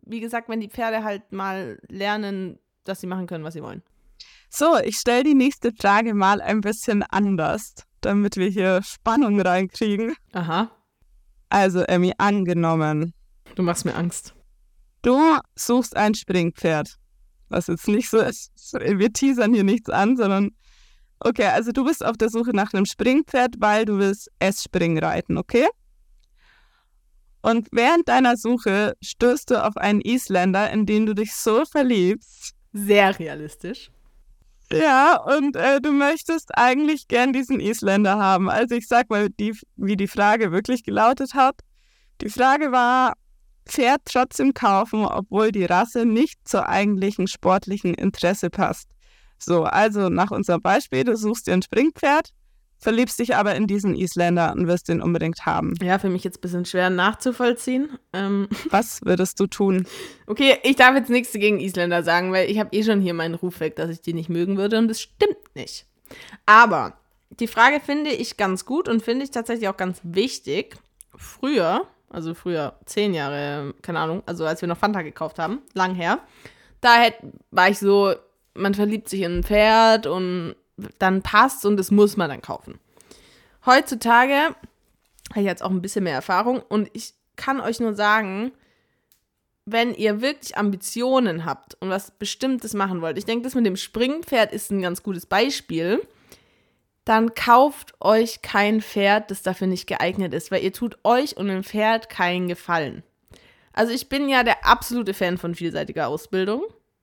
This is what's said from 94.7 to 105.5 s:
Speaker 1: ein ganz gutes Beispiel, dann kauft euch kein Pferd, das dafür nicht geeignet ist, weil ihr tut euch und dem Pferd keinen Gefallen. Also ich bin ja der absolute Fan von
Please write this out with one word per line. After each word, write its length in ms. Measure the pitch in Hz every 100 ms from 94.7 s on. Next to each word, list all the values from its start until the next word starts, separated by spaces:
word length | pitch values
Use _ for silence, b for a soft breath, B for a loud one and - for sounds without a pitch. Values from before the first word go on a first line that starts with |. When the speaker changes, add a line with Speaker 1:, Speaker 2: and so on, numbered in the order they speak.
Speaker 1:
ein 120 | 196
ganz 200 | 180 180
gutes 220 | - 175 -
Beispiel, 760 | 190 262 277 - 165 170 247 453 b b b b b b b b _
dann 300 | - 220 226
kauft 600 | - - 240 285 - - -
euch 420 | 185 220 226 -
kein 380 | - 202 208 220
Pferd, 500 | 208 208 196 208 214
das 120 | 196
dafür 240 | - 185 185
nicht 200 | 180 -
geeignet 480 | - 170 185 185
ist, 160 | 160 -
weil 120 | 190
ihr 100 | 190
tut 260 | 190 240 -
euch 320 | - 247 294 -
und 120 | 196
dem 160 | 190
Pferd 440 | 196 214 214 226 220
keinen 400 | - 180 180 180
Gefallen. 540 | 175 - 170 143 - - _ _ b b b b
Also 200 | - 233
ich 160 | 262 -
bin 200 | 269 285
ja 140 | 262
der 220 | 240 - -
absolute 480 | 247 - 240 196
Fan 240 | 196 185 175
von 160 | 170